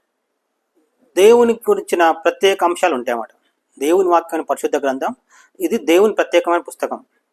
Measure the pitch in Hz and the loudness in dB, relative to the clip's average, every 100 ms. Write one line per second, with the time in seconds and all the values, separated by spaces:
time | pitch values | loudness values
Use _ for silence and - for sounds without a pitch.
0 | _ _ _ _ _ _ _ _ _ _ | _ _ _ _ _ _ _ _ _ _
1 | _ 175 208 240 233 226 - 196 - 180 | _ 2 6 6 4 0 -2 -2 -2 0
2 | 165 160 170 170 190 185 175 170 180 131 | 0 0 -2 0 0 0 -2 0 -2 -2
3 | 123 117 110 _ _ _ _ - 139 185 | -4 -6 -8 _ _ _ _ -6 0 0
4 | 180 170 165 160 139 135 156 147 135 131 | 2 0 0 -6 -6 -6 -4 -2 -2 -4
5 | 170 247 _ _ _ - 170 220 151 175 | -6 -10 _ _ _ -10 -6 -2 2 2
6 | 214 190 160 170 170 175 - - 131 117 | 2 0 -2 -2 0 -4 -6 -8 -8 -8
7 | - _ _ | -16 _ _